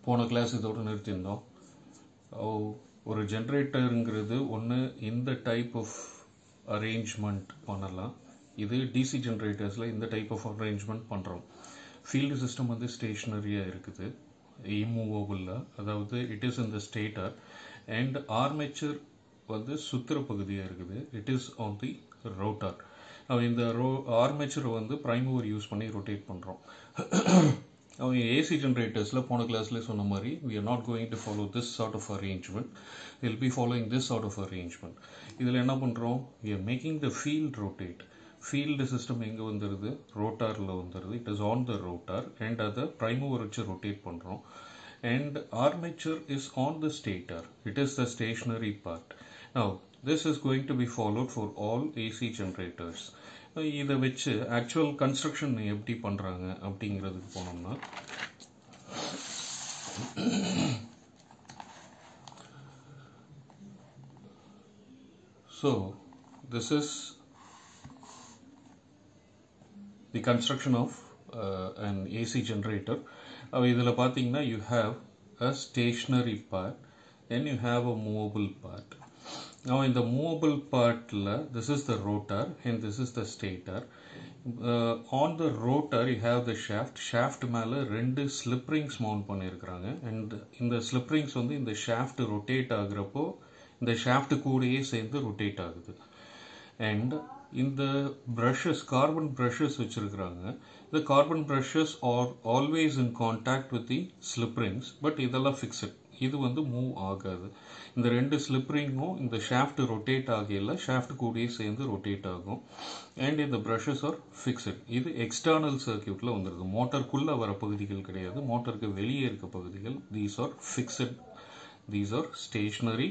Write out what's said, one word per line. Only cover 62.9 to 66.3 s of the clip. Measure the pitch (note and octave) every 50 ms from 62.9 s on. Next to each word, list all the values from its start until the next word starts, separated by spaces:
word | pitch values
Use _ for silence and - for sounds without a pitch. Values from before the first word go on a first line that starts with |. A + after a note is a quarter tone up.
| C#3 C3+ - - - - - - D3 - - - - - G3 G3+ - - - - - C#3 C3+ C3+ - C3 C3+ - - - - - - - - - - - - - - - - - - - - - - - - -
so, | - - - C#3+ A#2+ G2+ F#2+ F#2+ - - - - - - - -